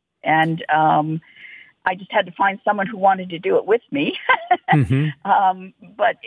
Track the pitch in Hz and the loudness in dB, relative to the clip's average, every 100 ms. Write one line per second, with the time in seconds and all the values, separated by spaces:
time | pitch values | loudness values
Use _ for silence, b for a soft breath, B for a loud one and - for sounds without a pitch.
0 | _ _ 151 156 160 165 - 151 156 156 | _ _ 0 2 2 -2 -2 2 2 2
1 | 156 160 B B B B B B - 185 | 0 -4 B B B B B B -6 -6
2 | 196 226 180 - 196 196 - 208 196 214 | -4 -2 -2 0 -2 0 -2 -2 -2 0
3 | 196 190 185 165 190 180 - 233 - 285 | 2 2 -2 -6 0 0 2 0 -2 -4
4 | - 370 - 508 679 349 - 156 127 135 | -4 -4 0 0 0 -2 2 2 2 0
5 | 151 139 196 202 190 185 190 - 180 196 | -2 -4 0 2 2 0 -6 -20 -16 -2
6 | 202 180 | -2 -2